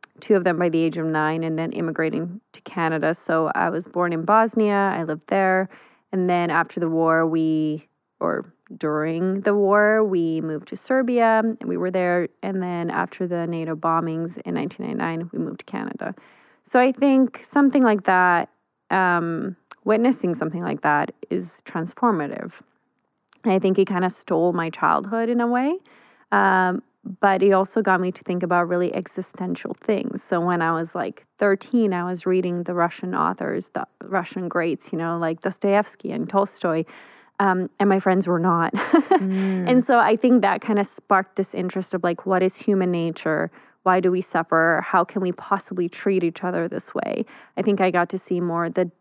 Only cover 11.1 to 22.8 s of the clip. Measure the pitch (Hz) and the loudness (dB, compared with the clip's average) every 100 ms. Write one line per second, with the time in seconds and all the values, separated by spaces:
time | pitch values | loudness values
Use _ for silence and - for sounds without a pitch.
11.1 | 240 226 220 226 214 190 180 180 185 180 | 2 4 4 2 -2 -6 -4 -2 0 0
12.1 | 175 170 - 196 190 180 175 170 - 175 | 0 -2 -6 -6 -4 -4 -4 -4 -4 -4
13.1 | - 185 175 165 170 160 160 165 165 165 | -6 -4 -4 -4 -4 -6 -4 0 0 0
14.1 | 160 165 170 - 170 185 - - - 165 | -4 -6 -8 -6 -6 -6 -6 -8 -4 -4
15.1 | 165 170 - 165 - - - - - - | -6 -6 -6 -8 -8 -12 -10 -10 -8 -10
16.1 | - - _ _ _ - 247 254 254 277 | -10 -18 _ _ _ 0 4 4 4 4
17.1 | 262 254 - - 285 277 277 247 208 190 | 4 2 0 -4 2 4 6 4 4 2
18.1 | 185 180 170 - _ _ _ - 185 185 | 4 4 4 0 _ _ _ -4 0 2
19.1 | 175 170 165 190 180 _ - 202 220 240 | 2 0 -4 -6 -8 _ -6 0 4 4
20.1 | - 180 165 160 170 175 151 151 147 - | 2 0 -2 -2 -4 -4 -2 2 2 0
21.1 | - - 185 175 - - 175 170 - 240 | -6 -6 -6 -6 -12 -10 -6 -6 -2 0
22.1 | 180 147 - - - - _ | 0 -2 -8 -12 -14 -20 _